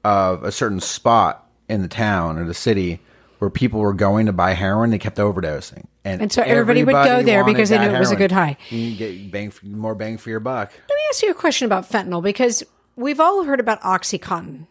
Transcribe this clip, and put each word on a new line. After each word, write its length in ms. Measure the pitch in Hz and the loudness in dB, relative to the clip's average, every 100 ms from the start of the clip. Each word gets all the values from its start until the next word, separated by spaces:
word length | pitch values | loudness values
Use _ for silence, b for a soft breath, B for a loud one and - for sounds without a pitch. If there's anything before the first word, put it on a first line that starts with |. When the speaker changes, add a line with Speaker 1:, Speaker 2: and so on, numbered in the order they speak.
Speaker 1:
of 400 | 107 101 95 90 | 2 2 2 0
a 80 | 90 | -6
certain 280 | - 113 95 | -4 -4 -2
spot 680 | - - 120 117 87 - _ _ - | -6 -2 4 4 4 0 _ _ -6
in 120 | 107 | -4
the 60 | 90 | -4
town 500 | - 107 95 85 82 | -2 0 0 -2 -4
or 80 | |
the 80 | 85 | -6
city 460 | 85 - 101 90 85 b b b _ | -4 0 0 0 -6 b b b _
where 100 | 98 | -4
people 300 | - 123 110 | 0 0 2
were 140 | 104 | 0
going 320 | 95 101 104 | 2 2 4
to 80 | 107 | 2
buy 200 | 90 90 | 2 0
heroin. 360 | 90 98 104 117 | 2 0 2 2
They 80 | 104 | 0
kept 200 | 95 - | -2 -2
overdosing. 680 | 104 95 80 73 - - - _ | -2 0 -4 -6 -10 -18 -20 _
And 180 | 196 190 | -8 -4
Speaker 2:
And 80 | 214 | -2
so 100 | 247 | 0
everybody 420 | 226 233 226 247 | 2 2 4 4
would 120 | 247 | 4
Speaker 1:
everybody 260 | 277 277 247 | 6 6 4
Speaker 2:
go 40 | |
there 160 | 233 202 | 4 4
Speaker 1:
wanted 120 | 208 | 4
Speaker 2:
because 160 | 214 208 | 2 4
they 80 | 214 | 4
Speaker 1:
that 100 | 208 | 2
Speaker 2:
knew 60 | |
it 40 | 202 | 2
was 100 | 190 | 2
a 40 | |
Speaker 1:
heroin. 20 | 196 196 | 2 2
Speaker 2:
good 20 | |
high. 260 | 185 156 139 - | 2 0 -2 -8
Speaker 1:
You 200 | 117 117 | -6 -4
can 80 | 104 | -6
get 340 | 110 92 98 | -8 -10 -10
bang 200 | 101 104 | -10 -10
for, 140 | - 98 | -12 -14
more 280 | 107 110 | -8 -6
bang 220 | 107 110 113 | -6 -8 -8
for 120 | 113 | -8
your 100 | 110 | -6
buck. 320 | 117 127 101 | -4 -6 -6
Speaker 2:
Let 240 | - - | -12 -4
me 60 | 571 622 | -2 -2
ask 120 | - | 0
you 60 | 427 | -2
a 40 | |
question 300 | - 330 247 | 0 -2 0
about 240 | 240 190 180 | 0 -2 0
fentanyl, 340 | 214 180 175 | -4 -4 -4
because 400 | 185 202 247 226 - _ _ | -4 0 0 0 -8 _ _
we've 240 | - 262 294 | -8 -6 2
all 240 | 330 392 | 2 2
heard 160 | 311 269 | 0 0
about 200 | 226 214 | 0 -2
OxyContin 840 | - 185 - 190 - 170 165 151 160 | -2 -2 -2 -8 -6 -8 -8 -18 -20